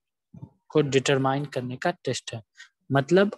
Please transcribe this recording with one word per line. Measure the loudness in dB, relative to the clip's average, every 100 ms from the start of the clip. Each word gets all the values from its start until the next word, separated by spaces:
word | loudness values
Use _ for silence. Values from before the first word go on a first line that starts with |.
| _ _ _ -20 -20 _ _
को | 0
determine | 2 2 2 2 2 -2
करने | -4 -6 -8 -6
का | -4
test | -4 -6 -6 -8
है। | -14 -14 -20 -20 _ -2
मतलब, | -2 2 4 2